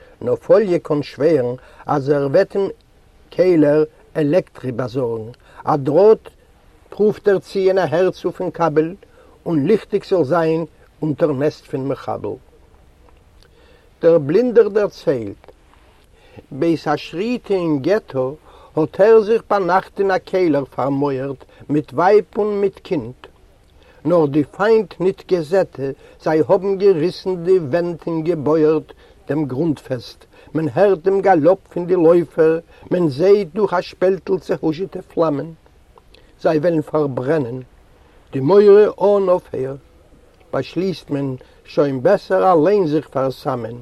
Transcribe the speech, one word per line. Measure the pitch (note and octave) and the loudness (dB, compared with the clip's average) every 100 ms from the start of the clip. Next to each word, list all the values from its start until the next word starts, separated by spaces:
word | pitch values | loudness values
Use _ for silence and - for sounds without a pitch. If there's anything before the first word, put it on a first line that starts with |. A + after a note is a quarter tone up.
| - - | -20 -10
נאר | A2 B2 | -4 -2
פאליע | - F#3 G#3+ E3+ | 2 2 4 -2
קען | - D3 | -2 -4
שווערן, | C#3 - D3 D3+ B2 B2+ - - - | -4 -2 0 2 0 -6 -14 -14 -4
אז | D3 C3+ | -2 0
ער | D3 C#3 | -2 2
וועט | E3+ F#3+ G3+ | 0 0 -2
אין | G3 - _ _ _ _ _ | -6 -8 _ _ _ _ _
קעלער | - F3+ E3+ D3 D3+ D#3 _ _ | 0 2 4 4 2 0 _ _
עלעקטריק | - D3 E3+ - - B2+ | -4 0 0 -2 -8 -10
באזארגן. | A#2+ B2+ B2 A#2+ A2+ A2 B2 _ - | -8 -8 -6 -6 -6 -10 -18 _ -10
א | - D3+ | -4 -2
דראט | C3 C#3+ G#3 A3 - - _ _ _ _ _ | 0 4 6 4 0 -20 _ _ _ _ _
פרופט | - G#3 - - | -2 -2 0 0
ער | F#3 | -2
צו | - G3 | -2 -2
אין | F#3+ F#3+ | 0 0
א | |
הערץ | E3 D#3 F#3 - | 0 0 -2 -2
אויף | F#3 - | -8 -6
אין | F#3 | -8
כאבל | - E3 D3 D#3+ F#3+ - _ - _ - | -4 -2 0 -2 -6 -20 _ -20 _ -4
און | E3 C#3+ | 0 2
ליכטיג | G#3+ - G3+ | 0 0 -6
זאל | - F#3+ | -2 -2
זיין | C3 E3+ D#3+ D#3+ E3 _ _ _ | 0 0 0 -2 -6 _ _ _
אונטער | D#3 C#3 E3 | -6 -2 -2
נעסט | C3 D3 - - | 0 -2 -4 -8
פון | C#3 C3+ | -8 -6
מחבל. | C3 - G#2+ G#2 G2+ _ _ _ _ _ _ _ _ _ _ _ _ _ _ _ _ | -8 -8 -8 -8 -12 _ _ _ _ _ _ _ _ _ _ _ _ _ _ _ _
דער | E3 E3 | 2 4
בלינדער | C#3 F3+ B3+ F#3 D#3 | 2 0 2 2 2
דערציילט. | G3 G#2 - - C3+ G#2 F#2+ - - _ _ _ _ _ _ _ - - | 0 -4 -4 -4 -4 -6 -14 -20 -20 _ _ _ _ _ _ _ -20 -18
ביי | C#3 E3 D#3+ | -4 -2 -2
זיין | - D3 | -2 -6
שריט | - E3 A3 B3 - | -6 -8 -6 -6 -4
אין | G3 E3+ D3 | -4 -2 -2
געטא | C3+ G#3 - C3 C3 D3+ - - - - | 0 -2 -2 -4 -4 -6 -18 -20 -8 -4
האט | D#3 - | -4 2
ער | G3+ A3+ | 6 6
זיך | G3+ A3+ - | 4 0 0
ביי | G3+ | -2
נאכט | F3 F#3 - - | 0 0 -2 -4
אין | G3 | -2
א | F#3 | -2
קעלער | - F#3+ F3+ C#3+ | -2 -2 0 0
פארמויערט, | C3+ - C3 C#3 C#3+ C3+ C3+ C3 - - - | -4 -4 -4 -2 -4 -4 -8 -12 -18 -18 -6
מיט | C#3+ C#3+ | -4 -4
ווייב | B2+ F3 G#3 F#3 - | 0 2 4 2 -4
און | G#3 G3+ | -4 -2
מיט | G3+ - | -4 -4
קינד. | - E3+ A2+ B2+ - _ _ _ _ _ - _ | -6 -6 -6 -14 -20 _ _ _ _ _ -20 _
נאר | D3+ F3 D3 | -2 0 2
די | D3 | 0
פיינט | C#3 - G3+ A3+ F#3+ - | -2 -2 2 2 0 -4
נישט | F3 B2+ - | -4 -4 -4
געזעטע, | F3+ D3 F#3+ F3 - C3+ C3 - - | -4 0 -2 -2 -6 -10 -10 -16 -10
זיי | - D#3+ D#3 | -2 0 2
האבן | F#3 F#3+ F#3+ | 0 0 0
געריסן | G3+ E3+ E3+ - F#3+ F#3 | 2 2 -2 -4 -8 -4
די | E3 F#3+ | 0 0
ווענט | D3 E3+ F3 E3+ - | 0 -4 -4 -6 -6
און | E3 | -4
געבויערט | D#3 E3 C#3 D#3+ D3+ D#3 C#3 - - _ - | -4 -4 0 2 2 0 -4 -14 -20 _ -8
דעם | C#3+ | -4
גרונדפעסט. | D3 B2+ E3 C#3 - B2+ - - - _ - | -4 -2 -2 -4 -8 -10 -10 -20 -20 _ -10
מען | D#3 D#3 | -6 -4
הערט | A#2+ G3+ F#3 | 2 2 2
דעם | F3+ G3 | 0 0
גאלאפ | F#3+ F3+ D3 F#3+ - | 2 4 4 2 -2
פון | - F3 | -10 -2
די | |
לויפער, | F3+ D#3+ F3 D#3 - D#3+ D#3+ - - - | 2 4 4 2 2 2 0 -6 -20 -6
מען | F3+ E3 | -2 -2
זעט | C3 F3+ G3+ F3+ | 0 4 4 2
דורך | F3+ G#3 | -4 -2
א | F3 | -2
שפעלטל | F3+ - F3+ F#3+ - F#3+ | -6 -2 -2 0 -4 -6
צעהוישעטע | - F3 D#3+ D3+ F#3+ F3+ | -4 -4 -4 -6 -8 -12
פלאמען. | - - D#3+ C#3+ D#3 D#3+ _ _ _ _ _ - _ _ | -8 -2 -2 -2 -8 -16 _ _ _ _ _ -20 _ _
זיי | F#3 D#3+ | -2 0
וועלן | E3 E3 | 0 -2
פארברענען. | D3 D#3 D3 B2+ B2+ D#3+ A#2+ B2+ B2+ _ _ _ _ _ _ | -2 -2 -2 -4 -2 -2 -4 -10 -16 _ _ _ _ _ _
די | C#3 | -4
מורא | C3 G3+ G#3 G3+ G#3 - | 2 6 8 8 6 2
אן | F#3+ G3+ F#3+ | 2 2 2
אויפהער. | F3+ - D3+ C3 C#3 - _ _ - _ _ _ | 0 -2 -8 -8 -10 -18 _ _ -20 _ _ _
באשליסט | C#3 C3+ - F#3+ D#3+ - | -8 -6 -6 -6 -6 -8
מען, | C#3 C#3 B2+ - _ | -6 -6 -10 -16 _
שוין | - - C#3+ C3+ | -6 -2 -2 0
בעסער | C#3 G3 - F#3+ F#3 | 0 0 0 0 2
אליין | F3 D#3 G#3 E3+ | 4 2 2 0
זיך | D3+ - | -2 -4
פארזאמלען. | C3+ C3+ C3 D3 B2 A2+ A#2+ | -4 -4 -4 -6 -6 -8 -12